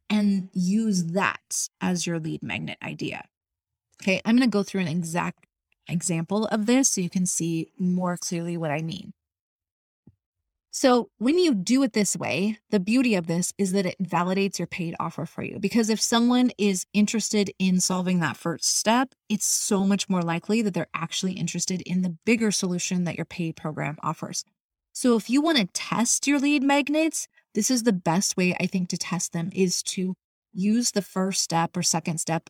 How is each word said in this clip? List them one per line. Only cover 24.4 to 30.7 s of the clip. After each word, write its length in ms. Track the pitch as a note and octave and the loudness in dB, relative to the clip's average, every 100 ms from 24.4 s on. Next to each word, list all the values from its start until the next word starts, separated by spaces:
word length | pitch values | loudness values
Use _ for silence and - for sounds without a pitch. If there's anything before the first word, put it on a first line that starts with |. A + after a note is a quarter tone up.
| - _ _ _ _ | -10 _ _ _ _
So 220 | - B3+ A#3 | -2 2 2
if 140 | - | 2
you 120 | B3+ | 2
wanna 240 | D#4 D4+ F#3+ | 4 2 0
test 600 | - - - A#3 - - | -4 -4 -2 0 0 2
your 120 | C#4+ | 2
lead 240 | C#4+ D4 | 2 2
magnets, 640 | C#4 C#4+ C#4 D4+ D#4+ - - _ _ | 2 2 2 0 0 -2 -10 _ _
this 180 | - G#3 | -4 0
is 120 | B3+ | 2
the 100 | A3+ | 2
best 420 | F#3 E3+ E3 - - | 2 2 0 0 0
way, 180 | F3+ F3 | 0 0
I 60 | F3+ | -2
think, 240 | F#3+ F3+ | -2 -4
to 80 | F3+ | -4
test 360 | - F3 - | -4 -4 -4
them, 160 | E3+ E3+ | -4 -6
is 280 | F#3 F#3+ F3 | 0 0 0
to 320 | - - F#3 F#3 _ _ _ | -4 -4 -4 -6 _ _ _
use 380 | - G3 | -4 0